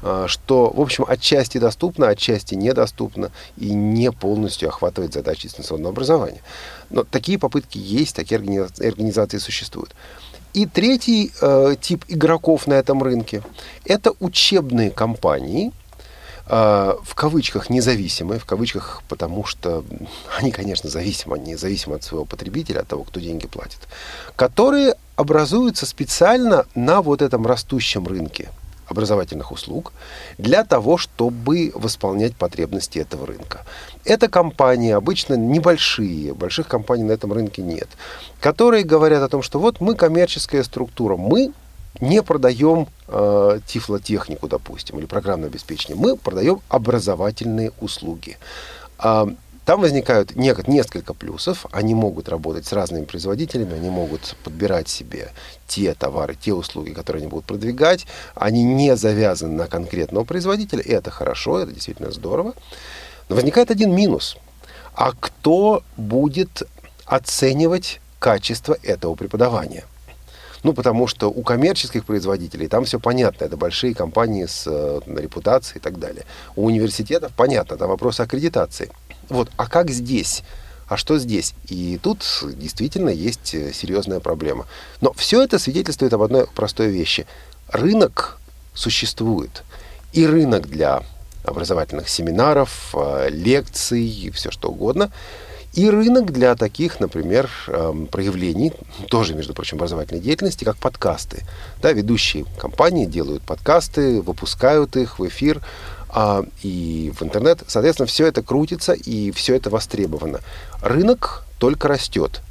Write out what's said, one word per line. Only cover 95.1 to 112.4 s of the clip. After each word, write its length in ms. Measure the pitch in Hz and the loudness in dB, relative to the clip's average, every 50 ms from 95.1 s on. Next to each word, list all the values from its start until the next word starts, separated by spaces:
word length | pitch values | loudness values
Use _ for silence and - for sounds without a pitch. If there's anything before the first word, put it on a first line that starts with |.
| - - - - - - - - - - - - - | -2 -12 -18 -16 -16 -18 -16 -16 -16 -16 -18 -8 0
И 160 | 170 185 214 | 4 4 6
рынок 440 | 208 208 220 233 247 262 240 185 147 | 6 6 6 6 6 6 4 2 2
для 240 | 127 123 123 120 | 4 6 6 6
таких, 420 | 120 117 104 - - 156 170 - - | 4 2 -2 0 -2 -2 -2 0 -2
например, 500 | 104 87 - 82 76 85 92 123 135 127 - - - - | -4 -2 -2 -4 -2 2 2 2 2 0 -4 -12 -10 -6
эм, 400 | - - 82 82 78 78 78 69 | -4 -2 -2 -2 -2 -4 -6 -6
проявлений, 640 | - 92 95 98 95 92 92 90 80 87 127 160 156 - - - - - - | -6 -4 -2 -2 -2 -2 -2 -2 0 0 0 0 -2 -4 -18 -18 -14 -14 -8
тоже, 300 | - - 117 113 85 80 | 0 0 2 2 2 -2
между 180 | 76 78 69 73 | -6 -6 -8 -8
прочим, 220 | - - - - | -10 -10 -8 -6
образовательной 440 | 76 82 85 85 80 76 - - 82 | -4 -4 -4 -4 -6 -6 -6 -8 -6
деятельности, 440 | 87 120 151 - 196 190 175 - - | -2 -2 -2 0 0 -4 -2 -2 -2
как 120 | 110 104 | -2 -2
подкасты. 680 | - - 135 123 - - 185 160 - - - - - - - - - - - - - | -2 -2 -4 -4 0 -2 -2 -2 -2 -6 -10 -10 -12 -12 -12 -12 -14 -14 -14 -12 0
Да, 120 | - - 156 | 2 2 4
ведущие 520 | 107 101 107 117 110 - - - - 73 - - - | 4 2 2 2 2 2 0 -2 -4 -6 -8 -10 -8
компании 480 | - - - - 147 170 180 170 120 | -8 -8 2 4 4 4 4 4 0
делают 380 | 87 73 82 78 69 73 69 - | 0 0 -2 -2 -2 -4 -6 -6
подкасты, 760 | - - - - - 151 170 165 - - 151 143 135 123 107 | -8 -8 -4 2 4 4 4 4 2 -2 0 2 2 2 2
выпускают 760 | 90 85 90 - - 85 - - - 127 147 156 147 135 - | 0 -2 -6 -6 -4 -8 -4 2 4 4 6 6 2 2 0
их 240 | 131 127 117 - - | -2 -2 -2 -2 -6
в 80 | 92 90 | -6 -6
эфир, 340 | - - 135 147 151 147 - - - - - - - - - - | -4 0 0 0 0 0 -4 -14 -14 -14 -14 -14 -12 -12 -14 -4
а, 360 | - 113 110 104 101 98 98 - - - - | 0 2 2 4 2 2 0 -4 -8 -10 -8
и 480 | 101 92 90 85 82 82 80 80 76 71 | -6 -6 -4 -4 -4 -4 -4 -4 -6 -6
в 60 | - 80 | -6 -8
интернет. 400 | 82 - 104 117 147 170 170 - - | -2 -2 2 4 4 4 4 2 -4
Соответственно, 400 | - 113 110 156 160 - 139 117 | -2 2 4 4 4 2 0 -2
все 180 | - - 151 | 2 4 4
это 160 | 160 147 - - | 4 4 2 -2
крутится, 520 | - 131 139 151 156 - 160 - - 180 | 0 0 0 0 0 -2 -4 0 0 0
и 360 | - - - 117 107 104 101 | 0 0 -6 -4 -2 -2 -2
все 240 | 98 - - - 127 | -2 -2 0 2 2
это 160 | 131 - 107 | 2 2 0
востребовано. 720 | 101 110 - - - 104 98 85 78 73 78 80 69 64 - - - - - - - - - | -2 -2 -2 -2 -2 -2 -2 -2 -2 -4 -6 -6 -6 -6 -10 -12 -16 -16 -16 -14 -12 -4 -2
Рынок 600 | - 123 147 185 220 254 240 - - - - - - - - | 2 4 4 6 4 4 2 2 -6 -6 -8 -14 -16 -6 2
только 260 | - 123 147 147 - | 2 2 2 2 2
растет 540 | 147 143 131 - - - 104 78 67 - - | 0 2 0 -2 -2 -2 0 0 0 -4 -8